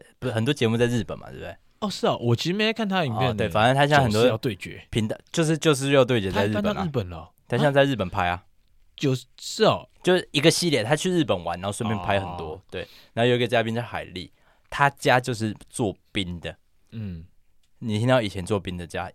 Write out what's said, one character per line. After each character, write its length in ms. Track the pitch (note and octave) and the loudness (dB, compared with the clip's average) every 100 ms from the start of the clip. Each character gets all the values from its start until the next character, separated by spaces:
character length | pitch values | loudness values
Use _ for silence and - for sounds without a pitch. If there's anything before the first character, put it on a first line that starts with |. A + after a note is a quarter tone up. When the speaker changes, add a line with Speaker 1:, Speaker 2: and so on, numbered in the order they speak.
| - - | -6 -10
Speaker 1:
不 80 | B2+ | -4
是 60 | |
很 100 | A2+ | -2
多 100 | A2+ | -2
节 140 | D3 A2+ | 0 0
目 80 | A#2 | 2
在 100 | A#2+ | 2
日 160 | A#2+ | 0
本 160 | F2+ C#2+ | -4 -8
嘛， 120 | - | -12
对 100 | C2 | -14
不 60 | - | -14
对？ 100 | - _ - | -16 _ -8
Speaker 2:
哦， 100 | G3+ | -8
是 160 | - G#3+ | -2 -2
哦， 120 | - | 0
我 160 | A#2+ A#2+ | 0 0
其 80 | |
实 100 | D#3+ | 0
没 200 | G3 G#3+ | -2 -2
看 140 | A3 G#3+ | -2 -2
他 120 | F#3+ | -2
的 80 | D3 | -2
影 60 | |
片 140 | A2 C3 | 0 -2
呢。 20 | |
Speaker 1:
哦， 40 | |
对， 140 | A2+ G#2+ | 0 0
反 200 | G#2 A#2 | 2 4
正 60 | |
他 140 | C3+ C#3+ | 4 4
现 40 | |
在 120 | D3 | 4
很 80 | B2+ | 4
多 100 | G#2 | 4
Speaker 2:
九 20 | |
四 60 | B2 | 4
要 80 | A2 | 2
对 160 | C3 | -4
决。 320 | G2 - G#2 - | -6 -10 -14 -6
Speaker 1:
频 180 | A2+ G#2+ | -2 -2
道， 100 | - - | -4 -6
就 140 | - D#3 | 0 0
是， 120 | D#3+ | 2
就 160 | D#3+ | 2
是 180 | C3+ C#3 | 2 4
要 120 | C#3 | 6
对 160 | B2 A#2+ | 6 4
决 100 | F#2+ | 2
在 160 | F#2+ G#2 | 0 0
日 80 | |
本 40 | G#2+ | 0
啊。 40 | |
Speaker 2:
他 0 | |
搬 140 | G#2 G#3 | -2 -2
到 80 | |
日 60 | F3+ | -2
本 180 | C3 F2+ | -4 -4
了 80 | E2+ | -8
哦？ 100 | E2 _ - | -16 _ -4
Speaker 1:
他 100 | A#2+ | 2
现 60 | |
在 80 | D3 | 4
在 180 | C#3 C#3 | 4 4
日 60 | A#2+ | 2
本 140 | F2+ | -2
拍 180 | G2 F2 | -2 -2
啊。 60 | |
Speaker 2:
啊？ 120 | F2 - _ _ _ _ - | -4 -8 _ _ _ _ -4
九-， 180 | C#3 C3 - - | -2 -2 -4 -16
是 240 | - - | -8 2
哦。 240 | G#3 G2 - _ | 2 2 -4 _
Speaker 1:
就 100 | F3+ F3+ - | 2 2 0
一 100 | D3 | 2
个 100 | D#3+ | 4
系 180 | - F3 | 4 2
列， 140 | C3+ | 0
他 100 | G#2+ | 0
去 160 | D3+ F#3 | 0 0
日 140 | F3+ | 0
本 180 | A2+ F#2+ | 0 -2
玩， 160 | E2+ E2+ | -4 -6
然 100 | G2 | -6
后 0 | |
顺 160 | - A2 | -4 -4
便 100 | G#2+ | -4
拍 160 | F2+ G2+ | 0 -2
很 80 | F2+ F2 | -2 -8
多， 180 | D#2 E2+ | -10 -12
Speaker 2:
哦。 60 | - | -12
Speaker 1:
对。 160 | F#2 - - - | -12 -12 -18 -10
然 120 | - A#2+ | 0 2
后 40 | |
有 80 | B2 | 2
一 20 | |
个 80 | A#2+ | 2
嘉 160 | A#2 | 0
宾 100 | A2+ | 0
叫 80 | A2+ | -4
海 220 | A2+ F2+ | -6 -10
莉， 260 | D#2 F#2 E2 _ _ _ - | -10 -12 -14 _ _ _ -8
他 200 | - C#3+ | 0 0
家 280 | - D3 B2+ | 2 2 2
就 160 | B2+ | 2
是 220 | A2+ A2 - - | -4 -4 -6 -10
做 260 | - G#2+ F2 _ | -4 -4 -4 _
冰 260 | G#2 F2+ E2+ | -6 -6 -8
的。 160 | E2 - _ _ _ | -12 -14 _ _ _
Speaker 2:
嗯。 320 | A2+ G#2 E2 E2 _ _ _ _ - | -12 -10 -10 -14 _ _ _ _ -12
Speaker 1:
你 180 | A#2 G#2+ | -4 0
听 100 | B2 | 2
到 140 | B2+ | 2
以 60 | G#2+ | 2
前 180 | G2 F2 | -4 -2
做 140 | G2+ | -2
冰 180 | F#2 F2+ | -2 -8
的 80 | E2+ | -8
家， 240 | F2+ E2+ | -8 -8